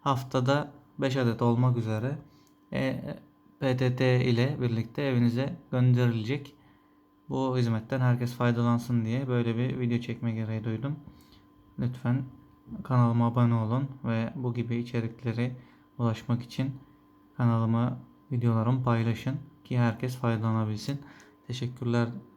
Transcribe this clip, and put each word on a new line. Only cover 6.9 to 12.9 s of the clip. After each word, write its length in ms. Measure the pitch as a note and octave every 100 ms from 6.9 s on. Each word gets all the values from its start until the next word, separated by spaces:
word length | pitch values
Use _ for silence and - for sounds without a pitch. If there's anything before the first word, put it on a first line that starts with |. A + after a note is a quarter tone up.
| _ _ _ -
Bu 280 | C3+ C3 B2+
hizmetten 420 | A#2 A2 A2 C3+
herkes 340 | B2+ B2 A#2+
faydalansın 720 | - B2 A#2+ A#2+ A#2+ A#2+ A#2+ A2
diye 220 | A#2+ C3
böyle 300 | B2 A#2 A2+
bir 220 | B2+ -
video 200 | B2 A#2
çekme 320 | A#2+ A2+ A#2
gereği 320 | A2+ A2 A2
duydum. 320 | A2+ A2 C3+ D#3 - - - - - _ - -
Lütfen 440 | B2 B2+ - C3 C3+ - - - - -
kanalıma 440 | -